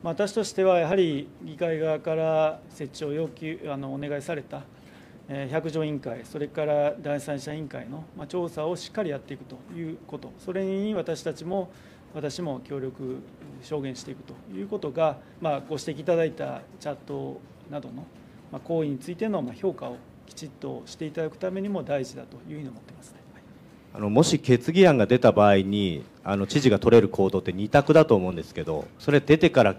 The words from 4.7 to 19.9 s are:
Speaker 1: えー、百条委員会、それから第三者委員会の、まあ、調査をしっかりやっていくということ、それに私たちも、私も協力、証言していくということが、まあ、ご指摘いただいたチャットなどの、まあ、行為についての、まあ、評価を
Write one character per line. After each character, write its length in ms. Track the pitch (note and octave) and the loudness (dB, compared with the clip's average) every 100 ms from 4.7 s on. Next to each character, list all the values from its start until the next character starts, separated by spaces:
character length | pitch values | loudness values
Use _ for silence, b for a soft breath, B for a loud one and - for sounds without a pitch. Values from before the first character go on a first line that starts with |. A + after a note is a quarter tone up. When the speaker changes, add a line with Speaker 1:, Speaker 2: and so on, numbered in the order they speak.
| b b b b b - | b b b b b -12
Speaker 1:
え 200 | C#3 C3+ | -10 -4
ー、 20 | |
百 200 | D#3 D#3+ | -4 -2
条 120 | D#3 | -4
委 60 | D#3 | -4
員 100 | D3 | -4
会、 220 | C3 A#2 | -8 -10
そ 160 | A#2 D3+ | -10 -10
れ 80 | D3 | -8
か 160 | D#3+ | -4
ら 300 | D3+ D3 D3 D3 | 0 2 0 -2
第 180 | D3 C#3+ | -6 -6
三 220 | C#3 C#3+ | -4 -8
者 120 | C#3+ | -8
委 40 | D3+ | -10
員 100 | D3+ | -10
会 220 | C3 A#2 | -10 -12
の、 160 | D3 D#3+ F#3+ | -14 -14 -16
ま 80 | |
あ、 40 | D3+ | -8
調 200 | F3+ E3+ | -6 -6
査 180 | - D#3 | -4 -6
を 120 | E3+ | -6
し 100 | - | -8
っ 40 | |
か 100 | - | -6
り 60 | F#3+ | -4
や 80 | C#3 | -6
っ 20 | |
て 140 | - | -10
い 40 | C#3 | -16
く 60 | |
と 140 | - C3 - E3+ | -14 -20 -16 -10
い 160 | D#3+ | -10
う 40 | E3 - | -10 -12
こ 100 | D3 | -14
と、 140 | - - | -14 -14
そ 140 | - | -8
れ 100 | F#3 | -4
に 300 | F#3+ F#3+ G#3 G#3 | -2 -2 -2 -2
私 260 | E3 D#3 | -4 -6
た 120 | E3 | -6
ち 100 | D3 | -8
も、 260 | E3 G3 F3+ b b b b | -6 -4 -6 b b b b
私 280 | D#3 C#3+ C#3 | -8 -8 -6
も 200 | F3 B2+ | -6 -8
協 160 | B2+ C#3+ | -8 -8
力、 380 | C3 C3 C3 C3 - - D3+ C#3 | -8 -8 -10 -10 -14 -20 -20 -20
証 200 | B2 D3+ | -8 -6
言 140 | C3+ B2 | -6 -10
し 80 | |
て 80 | - | -12
い 40 | C3+ | -16
く 80 | |
と 100 | - B2+ - | -16 -20 -14
い 80 | F#3+ | -10
う 60 | G3+ | -8
こ 120 | G#3 | -6
と 120 | D3+ | -6
が、 260 | C3 D#3+ C3+ b b | 0 0 0 b b
ま 140 | E3 C#3+ | -4 -4
あ、 40 | |
ご 140 | - D3+ | -4 -8
指 100 | - | -6
摘 160 | D3 | -6
い 20 | |
た 120 | D#3+ E3+ | 0 2
だ 80 | |
い 80 | D#3+ | 2
た 300 | - C#3 C3 C3+ - | -2 -8 -8 -14 -12
チ 80 | D3 | -10
ャ 40 | |
ッ 40 | C#3 | -10
ト 440 | - C#3 C3+ C3+ - - - | -10 -8 -8 -12 -16 -20 -12
な 100 | D3 | -12
ど 80 | C3 | -12
の、 160 | A#2+ E3 - B B - | -14 -16 -20 B B -14
ま 60 | - | -14
あ、 20 | |
行 240 | - E3 | -4 -2
為 60 | D3+ | 0
に 100 | C3 | -4
つ 100 | - | -8
い 40 | F3 | -4
て 120 | A3 | -2
の、 140 | F#3+ | -2
ま 100 | B2+ | -4
あ、 20 | |
評 200 | A#2 F#3+ | -4 -4
価 140 | - | -4
を 100 | B2+ | -10